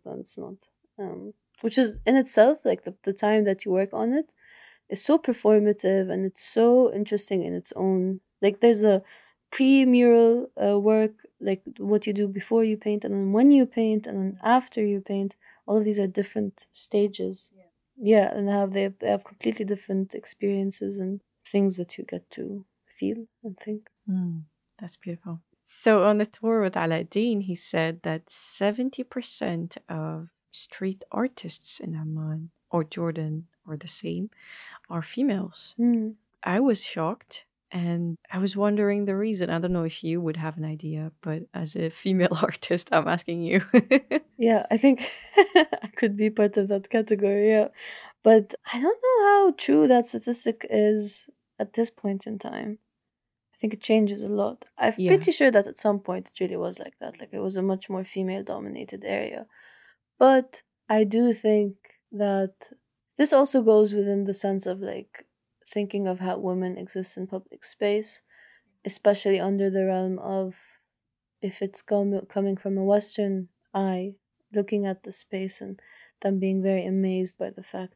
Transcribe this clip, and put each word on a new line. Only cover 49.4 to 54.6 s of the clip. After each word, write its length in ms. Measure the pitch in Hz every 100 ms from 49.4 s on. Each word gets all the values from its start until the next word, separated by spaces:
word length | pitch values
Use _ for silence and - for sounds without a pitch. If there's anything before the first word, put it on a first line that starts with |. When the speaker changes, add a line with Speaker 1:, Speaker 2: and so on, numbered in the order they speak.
| 392 -
Speaker 1:
true 300 | - 294 285
that 200 | 247 240
statistic 600 | 226 240 240 226 226 -
is 640 | 214 214 214 208 - - _ _ -
at 140 | 208
this 140 | - 233
point 380 | - 202 196 214
in 140 | 202
time. 380 | - - 208 214 _ _ _ _ _ _ _
I 20 | _
think 140 | 214
it 60 | 208
changes 420 | - 220 208 202
a 60 | 202
lot. 360 | 208 208 247